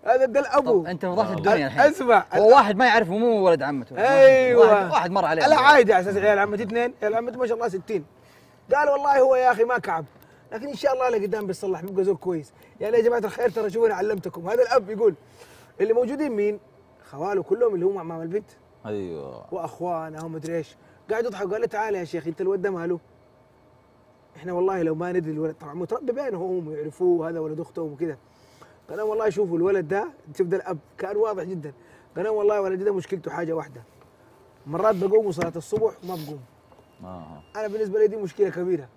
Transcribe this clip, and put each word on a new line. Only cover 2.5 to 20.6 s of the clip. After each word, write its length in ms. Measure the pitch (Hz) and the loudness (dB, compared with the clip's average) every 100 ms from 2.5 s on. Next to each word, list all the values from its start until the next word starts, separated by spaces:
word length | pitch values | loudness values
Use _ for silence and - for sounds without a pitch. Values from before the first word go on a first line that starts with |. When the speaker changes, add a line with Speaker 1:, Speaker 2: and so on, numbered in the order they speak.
| 269 208 196 | 8 8 2
Speaker 2:
ما 100 | 254 | 4
يعرف، 220 | 220 185 | 4 2
مو 380 | 202 240 220 185 | 0 0 2 4
ولد 160 | 160 | 2
عمته. 340 | 135 139 117 151 | 0 -6 -8 -2
Speaker 1:
أيوة. 720 | 240 277 269 262 254 240 226 | 2 8 10 8 6 8 8
Speaker 2:
واحد، 200 | 208 185 | 8 4
واحد 200 | 277 175 | 0 0
مر 140 | 190 | 0
عليه. 220 | 170 160 262 | 0 2 4
Speaker 1:
لا، 100 | 302 | 6
عادي 360 | 269 294 214 | 8 8 8
على 100 | 190 | 4
أساس 140 | 185 202 | 2 0
عيال 220 | 208 202 | 2 2
عمتي 240 | 208 208 | 0 -2
اثنين، 320 | 220 233 240 - | -4 -2 -4 -4
عيال 120 | 214 | -4
عمتي 240 | 226 240 247 | -4 -6 -6
ما 80 | 247 | -4
شاء 100 | 226 | -2
الله 120 | 233 | -4
ستين. 360 | 185 - 208 147 _ _ _ _ _ - | -6 -6 -8 -8 _ _ _ _ _ -2
قال: 140 | 277 294 | 0 2
"والله 320 | 277 285 277 | 0 2 4
هو 160 | 262 254 | 4 4
يا 160 | 254 | 4
أخي 120 | 220 | 2
ما 140 | 233 240 | 0 0
كعب، 260 | 196 165 151 _ _ _ _ | -2 -6 -6 _ _ _ _
لكن 160 | 220 277 | -12 -12
إن 60 | |
شاء 200 | 262 277 | -4 -2
الله 140 | 262 254 | 0 0
لقدام 380 | 233 196 214 202 | -2 -4 -6 -6
بيتصلح، 340 | 180 196 175 | -8 -8 -8
بيبقى 240 | 180 190 | -6 -4
زول 120 | 190 185 | -2 -2
كويس." 360 | 185 170 143 _ - _ | -4 -8 -10 _ -20 _
يعني 160 | 196 233 | 0 2
يا 60 | |
جماعة 160 | 226 240 | 4 0
الخير، 300 | 202 - 240 | -4 -2 -4
ترى 200 | 226 208 | -2 -4
شوفوا، 160 | 202 226 | 0 0
أنا 80 | |
علمتكم. 540 | 185 208 208 180 170 170 | 0 -4 -4 -8 -12 -4
هذا 140 | 240 | 0
الأب 280 | 240 254 190 | 2 2 0
يقول، 240 | 214 226 156 _ _ - - - - | 0 0 0 _ _ -20 -20 -20 -4
اللي 120 | 214 | 0
موجودين 400 | 226 247 277 294 | 0 0 -2 -4
مين؟ 280 | 214 208 208 _ _ _ _ - | -2 -2 -4 _ _ _ _ -20
خواله 320 | 139 180 202 | -10 -4 -4
كلهم 320 | - 214 240 | -2 0 2
اللي 120 | 190 185 | 2 -2
هم 100 | 196 | -2
أعمام 260 | 165 165 | -8 -10
البنت. 280 | 165 196 208 _ _ _ 107 | -6 -8 -8 _ _ _ -10
Speaker 3:
أيوة. 680 | 104 92 78 67 60 - | -8 -8 -10 -12 -16 -12
Speaker 1:
وأخوانها 680 | 180 165 - 175 165 160 156 | -10 -10 -8 -6 -6 -8 -12
ومدري 320 | 165 160 156 | -12 -12 -8
إيش. 200 | 170 | -8